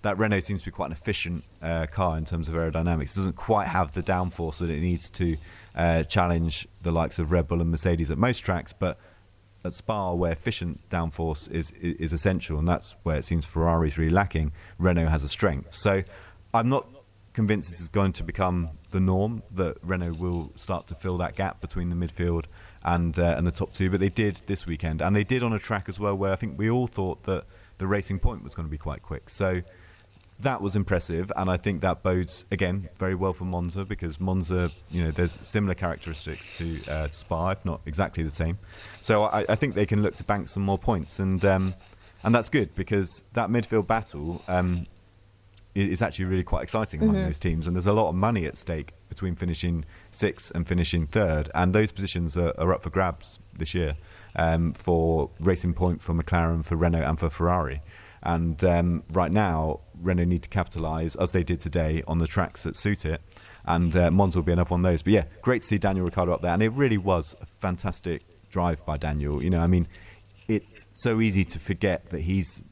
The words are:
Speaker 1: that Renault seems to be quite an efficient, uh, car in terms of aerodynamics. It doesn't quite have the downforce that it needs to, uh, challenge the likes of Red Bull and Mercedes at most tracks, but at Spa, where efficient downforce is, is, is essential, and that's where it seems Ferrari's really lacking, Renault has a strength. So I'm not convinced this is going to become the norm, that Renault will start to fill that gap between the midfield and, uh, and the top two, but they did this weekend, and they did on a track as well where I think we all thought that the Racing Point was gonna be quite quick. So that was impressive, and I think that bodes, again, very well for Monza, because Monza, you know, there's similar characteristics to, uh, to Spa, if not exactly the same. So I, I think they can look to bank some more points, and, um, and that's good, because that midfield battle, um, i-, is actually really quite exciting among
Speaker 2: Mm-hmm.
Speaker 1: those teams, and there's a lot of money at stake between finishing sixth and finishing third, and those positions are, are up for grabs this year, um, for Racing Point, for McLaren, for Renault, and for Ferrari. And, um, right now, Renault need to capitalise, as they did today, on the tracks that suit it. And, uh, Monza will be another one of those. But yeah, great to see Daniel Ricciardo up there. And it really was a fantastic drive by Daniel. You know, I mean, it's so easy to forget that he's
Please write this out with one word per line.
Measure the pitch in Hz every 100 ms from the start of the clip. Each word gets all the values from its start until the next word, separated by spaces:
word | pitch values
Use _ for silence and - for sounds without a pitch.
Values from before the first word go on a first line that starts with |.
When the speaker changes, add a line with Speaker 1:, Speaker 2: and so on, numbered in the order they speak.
Speaker 1:
that | 107 95
Renault | 110 101
seems | - 98
to | 95
be |
quite | - 76
an |
efficient, | 82 - 101 - 87 - -
uh, | 78 82 78
car | - 92 80
in | 80
terms | 85 78
of | 82
aerodynamics. | 80 80 85 82 71
It | 98
doesn't | 95 76
quite | - 110 98
have | 87 85
the | 92
downforce | 87 92 90 - 82 -
that | 85
it | 76
needs | 90 85 -
to, | - 87 78 - - - -
uh, | 85 82
challenge | 78 101 87 85 82 76 - -
the | 87
likes | 82 80 -
of | 80
Red | 87 76
Bull | 85
and | 82
Mercedes | 82 92 85 78
at | 78
most | 120 120
tracks, | - 87 -
but | - 92 - - - - - _ - 90
at |
Spa, | - - 110 92
where | 87 90
efficient | 82 - - 90 71 -
downforce | 90 82 - 82 76 -
is, | 82 78
is, | - 87 78
is | 82
essential, | 82 98 92 - 76
and | 82
that's | 87 - -
where | - 76
it | 64
seems | 82
Ferrari's | 76 - 82 82 80 73
really | 80
lacking, | 90 101 80 76 - - -
Renault | 90 85 82
has | 78 71
a |
strength. | - 104 69 67 -
So | 107 98 95 - - - -
I'm | 117 117
not | 135 - - - _ -
convinced | - 107 107 87
this | 87
is | 85
going | 104 98
to | -
become | 85 - 92 90 82 - -
the | 95
norm, | 92 92 104 113 -
that | 92 87 -
Renault | 85 92 87
will | 82 90 87 76 -
start | - 92 -
to | -
fill | 95 90
that | 87 -
gap | 95 -
between | - - 87
the | 87
midfield | 85 - 87 85 78 - - -
and, | - 87 85 80
uh, | 85 -
and | 87
the |
top | - 98
two, | - 95
but | 92
they | 98
did | 104 104 90 -
this | 98 82
weekend, | 80 82 78
and | 80
they | 104 104
did | 127
on | 120
a | 107
track | - 104 95
as | 98
well | 104 98
where | 98
I | 95
think | 110 69
we | 110
all | 120 123
thought | - 92 -
that | - 92 - - - -
the | 95
Racing | 101 95 95
Point | - 107 -
was | -
gonna | 80
be | 76
quite | 78 69
quick. | - 76 -
So | - 95 92 87 - - - - - - -
that | 135 127
was | 98 98
impressive, | 98 92 - 82 98 -
and | 92
I | 90
think | 104 90
that | 92 82
bodes, | 95 90 87 - -
again, | 92 90 98 90 -
very | 95
well | 92 95
for | 90
Monza, | 92 87 87 87
because | 98 104 87 76
Monza, | 92 95 82 90 87 - -
you | 85
know, | 82
there's | 78 87 -
similar | - 107 101
characteristics | 87 90 80 - 80 - 76 - -
to, | 85 78 -
uh, | 78 73
to |
Spa, | - - 82 87
if | 95 92
not | 80 -
exactly | 78 98 -
the | 80
same. | 73 82 87 - - - -
So | - 110 104
I, | 107 101
I | 107
think | 143 101
they | 104
can | 104
look | 104 -
to |
bank | - 104 -
some | -
more | 98 98
points, | - 101 71 -
and, | 95 95
um, | 98 95 95 92 - - - -
and | 104
that's | 117 110
good, | 151 101
because | - 92 101 92 - -
that | - 104
midfield | 120 107 110 90
battle, | 113 110 73 76 87 -
um, | 90 90 87 85 - - - - - - - - 98
i-, |
is | 98 90
actually | 110 73 92
really | 95
quite | 87 -
exciting | 64 110 110 78
among | 220 143
Speaker 2:
Mm-hmm. | 90
Speaker 1:
those | 76
teams, | 92 80 80
and | 90
there's | 90
a |
lot | 104 101
of | 90
money | 104 113 78
at | -
stake | - 80 73 - -
between | - 95 87
finishing | 90 80 90 85 76 - -
sixth | - 104 - - 85
and | 82
finishing | 90 85 87 78
third, | - 98 78 73
and | 76 92 98
those | 107
positions | - 95 90 85 85
are, | 85 -
are | 87
up | 90
for | -
grabs | 95 90 78 - - - -
this | 78
year, | 92 80 76 - - - -
um, | 82 82 85
for | - - 85 82 80 69 -
Racing | 85 90 87
Point, | 82 90 85
for | -
McLaren, | 82 78 87 82 85
for | 80 82
Renault, | 85 85
and | 69 76
for | 82
Ferrari. | - 87 90 73 71 - - - -
And, | - 85 85 76 92
um, | 87 87 85 -
right | 80 82
now, | 98 101 80 78 - - -
Renault | 85 90 87
need | 87
to | -
capitalise, | 101 90 82 80 80 82 -
as | 92
they | 95
did | 85 87
today, | 82 78 78 80 -
on | 82
the | 80
tracks | - 87 -
that | 80 -
suit | 104 101 78
it. | 80 - - - - -
And, | 85 87 85
uh, | 87
Monza | 90 98 87
will |
be | 82
another | 87 87
one | 87 90
of |
those. | 85
But | -
yeah, | 104 82 -
great | - 123
to | -
see | 104
Daniel | 101 95 90
Ricciardo | 95 90
up | 85
there. | 87
And | 87
it | 110
really | 127 139 107
was | 95 90 78 -
a | - -
fantastic | 95 90 95 87 90 80 - - -
drive | 92 87 78 -
by | 76
Daniel. | 76 76 71 73
You | 76
know, | 87
I | 85
mean, | 90 85 - - - - - -
it's | 107 - - -
so | - 120 113
easy | 113 95 90
to | 80
forget | - 95 101 90 -
that | 80
he's | 80 95 85 - -